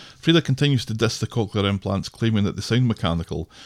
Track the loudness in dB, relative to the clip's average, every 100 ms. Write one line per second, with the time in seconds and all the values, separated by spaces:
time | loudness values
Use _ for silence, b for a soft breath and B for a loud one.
0 | B B 2 4 4 2 2 2 0 0
1 | 0 0 -4 -2 -2 0 0 0 -2 -4
2 | -6 -4 0 2 0 -2 -2 2 2 0
3 | -2 -2 -4 -8 -8 B